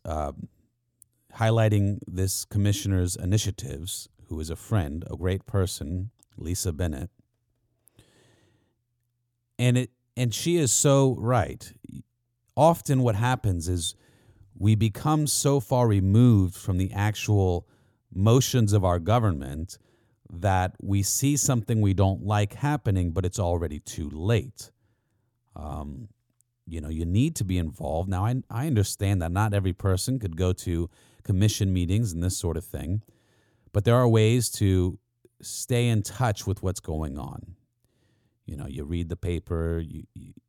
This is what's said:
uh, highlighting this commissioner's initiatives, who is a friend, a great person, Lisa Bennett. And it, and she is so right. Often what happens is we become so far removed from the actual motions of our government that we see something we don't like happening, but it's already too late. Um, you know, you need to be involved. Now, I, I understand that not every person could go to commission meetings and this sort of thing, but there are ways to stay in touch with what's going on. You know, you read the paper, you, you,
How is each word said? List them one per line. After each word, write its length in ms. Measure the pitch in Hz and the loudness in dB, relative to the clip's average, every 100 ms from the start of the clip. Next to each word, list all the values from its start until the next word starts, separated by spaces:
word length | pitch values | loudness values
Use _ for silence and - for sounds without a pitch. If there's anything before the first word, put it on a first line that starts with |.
| - | -6
uh, 280 | 78 73 67 - _ _ _ _ _ _ _ _ | -6 -6 -8 -16 _ _ _ _ _ _ _ _
highlighting 640 | - 113 113 110 104 101 104 - | -2 2 4 4 4 2 0 -6
this 380 | 90 95 - - | -2 -2 -2 -4
commissioner's 680 | 104 101 104 101 95 90 - | 0 2 2 0 0 0 -2
initiatives, 920 | 87 104 101 - 67 71 90 - - _ - | 0 0 0 -6 -10 -10 -8 -10 -12 _ -12
who 120 | 80 | -8
is 100 | 78 | -8
a 60 | 78 | -10
friend, 480 | - 110 76 78 - | -2 -2 -2 -6 -10
a 80 | 71 | -6
great 280 | 90 95 - | -4 -4 -2
person, 640 | 101 90 - 73 92 104 - _ - | 0 0 -2 -6 -6 -8 -12 _ -12
Lisa 340 | 80 90 92 | -6 -4 -4
Bennett. 380 | 73 85 69 85 - _ _ _ _ _ _ _ _ _ _ _ _ _ _ _ _ _ _ _ _ _ _ _ - | -2 -4 -4 -10 -14 _ _ _ _ _ _ _ _ _ _ _ _ _ _ _ _ _ _ _ _ _ _ _ -2
And 200 | 123 123 | 2 2
it, 140 | 123 _ _ - | 0 _ _ -4
and 180 | 123 | -2
she 240 | - 165 175 | -2 0 2
is 140 | 131 | 2
so 440 | - 147 139 135 123 | 2 4 4 4 0
right. 580 | 113 127 73 - - - - - - _ _ _ _ - | 0 0 0 -6 -16 -20 -18 -18 -18 _ _ _ _ 2
Often 460 | 156 175 - 131 | 4 4 0 2
what 140 | 123 101 | 2 2
happens 520 | 120 127 107 87 80 | 0 0 0 -2 -2
is 280 | 90 80 - _ _ _ _ - - | -2 -4 -10 _ _ _ _ -20 -2
we 180 | 101 107 | 2 4
become 520 | 113 - 151 156 151 | 2 0 0 2 2
so 320 | - 143 139 | 0 2 0
far 280 | - 131 120 | 2 2 4
removed 680 | 101 95 107 123 107 92 - | 4 4 6 8 6 4 -2
from 220 | - 92 | -4 -2
the 160 | 95 | -2
actual 760 | 104 104 107 - 101 95 87 - _ _ _ _ | -2 -2 -2 0 2 2 0 -4 _ _ _ _
motions 580 | 92 107 127 - 127 107 | 0 4 4 4 2 2
of 140 | 104 92 | 4 2
our 140 | 87 | 0
government 800 | 82 120 110 73 65 76 85 - _ _ _ _ _ | 2 2 2 -2 -6 -8 -10 -12 _ _ _ _ _
that 460 | 85 98 92 92 - | -4 0 2 0 -4
we 220 | 95 101 | -2 0
see 320 | 98 - 139 143 | 0 0 0 0
something 460 | - 123 110 110 | 0 0 0 2
we 120 | 104 | 2
don't 300 | 95 95 95 | 4 2 2
like 300 | 101 104 104 | -2 0 -2
happening, 580 | - 147 147 113 95 87 | -2 -4 -2 0 0 0
but 140 | 82 90 | -2 -4
it's 140 | - | -2
already 400 | 87 87 80 73 | -2 -2 -4 -8
too 300 | - - 76 | -12 -10 -8
late. 640 | 76 92 113 135 - - _ _ _ _ _ _ _ _ - | -4 0 0 -2 -12 -20 _ _ _ _ _ _ _ _ -14
Um, 520 | 76 76 73 69 110 _ _ _ _ _ - | -10 -10 -10 -12 -16 _ _ _ _ _ -12
you 140 | 82 | -10
know, 100 | 73 | -6
you 160 | 80 85 | -4 0
need 300 | 98 156 160 | 2 2 0
to 80 | |
be 140 | 95 90 | -2 -2
involved. 520 | 80 - 73 80 95 | -2 -6 -4 -4 -2
Now, 160 | 92 107 | -2 0
I, 160 | 127 - | -2 -6
I 180 | 110 156 | -6 0
understand 540 | 113 98 - 101 98 | 2 2 0 0 0
that 100 | 82 | 0
not 220 | 92 107 | 0 0
every 200 | 101 92 | 0 0
person 440 | - 98 92 - 131 | 0 0 0 0 -4
could 200 | 101 82 | -4 0
go 160 | 92 | 0
to 360 | - 98 85 85 - _ _ | 0 -2 -2 -4 -8 _ _
commission 500 | - 92 104 - 95 | -2 2 2 2 0
meetings 400 | 92 87 101 117 | 2 2 0 0
and 100 | 82 | -2
this 140 | 90 90 | -2 -2
sort 200 | 87 80 | -4 -4
of 60 | |
thing, 400 | - 69 73 104 - _ _ _ _ _ _ | -6 -10 -4 -6 -6 _ _ _ _ _ _
but 120 | 104 | -2
there 120 | 107 120 | 4 4
are 120 | 123 | 6
ways 420 | 113 107 123 113 | 6 6 4 0
to 460 | - 101 92 90 90 _ _ _ _ | 0 2 4 2 -2 _ _ _ _
stay 480 | - - - 120 120 | -14 -12 -4 0 2
in 120 | 110 | 0
touch 460 | - - 123 101 - | -2 -2 -2 -2 -4
with 160 | 92 | -4
what's 160 | 92 - | -4 -6
going 380 | - 78 78 69 | -6 -6 -6 -6
on. 360 | 64 - - - _ _ _ _ _ _ _ _ - | -10 -12 -16 -20 _ _ _ _ _ _ _ _ -14
You 100 | 76 | -12
know, 120 | 71 | -10
you 160 | 67 | -10
read 260 | 73 85 82 | -4 -4 -4
the 60 | 85 | -6
paper, 640 | 85 85 - 85 82 82 | -4 -6 -4 -4 -2 -4
you, 240 | 82 80 - | -6 -10 -14
you, 200 | - - - | -18 -20 -20